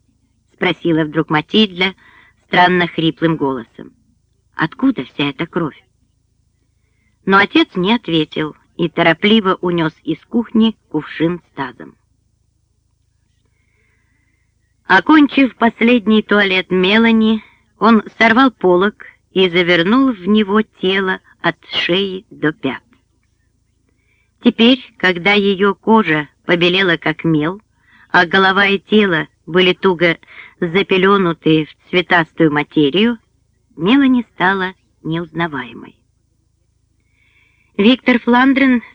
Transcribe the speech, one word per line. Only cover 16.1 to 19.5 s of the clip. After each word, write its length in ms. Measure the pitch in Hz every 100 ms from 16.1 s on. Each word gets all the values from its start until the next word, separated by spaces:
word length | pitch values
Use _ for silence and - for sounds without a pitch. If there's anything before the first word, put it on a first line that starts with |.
| 214
туалет 480 | - 208 196 185 180
Мелани, 720 | 185 185 220 233 220 220 220 - _ _ -
он 240 | 214 220 - -
сорвал 320 | 226 226 269
полог 560 | - 185 175 202 - - _ _
и 180 | 185
завернул 640 | 185